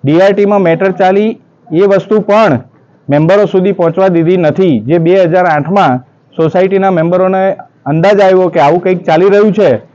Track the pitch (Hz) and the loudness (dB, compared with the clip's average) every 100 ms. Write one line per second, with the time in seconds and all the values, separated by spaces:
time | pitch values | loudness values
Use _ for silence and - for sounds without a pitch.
0 | 135 160 190 202 202 208 180 165 190 185 | 0 2 2 2 0 0 0 0 -2 0
1 | 185 196 214 - _ _ - 160 196 196 | 0 0 -2 -6 _ _ -6 -2 0 0
2 | 185 214 - 208 214 131 - _ _ _ | 0 -4 0 2 2 0 -6 _ _ _
3 | - 143 156 202 202 190 185 190 170 165 | -4 -2 2 2 2 0 -2 -2 -2 0
4 | 190 170 165 185 156 147 190 123 110 170 | 0 0 0 0 0 0 0 0 0 -2
5 | 165 190 175 180 175 151 147 202 170 127 | 2 2 2 0 0 -2 -2 0 0 -2
6 | - _ _ - 160 180 185 190 190 180 | -8 _ _ -4 -2 0 0 0 0 0
7 | 170 180 185 190 190 - - _ - 156 | -2 0 0 0 -2 -4 -12 _ -6 0
8 | 190 208 196 185 180 165 143 170 185 180 | 2 2 2 2 0 0 0 0 -2 -4
9 | 175 160 190 202 214 190 185 113 - | -2 0 2 2 2 0 -2 -2 -6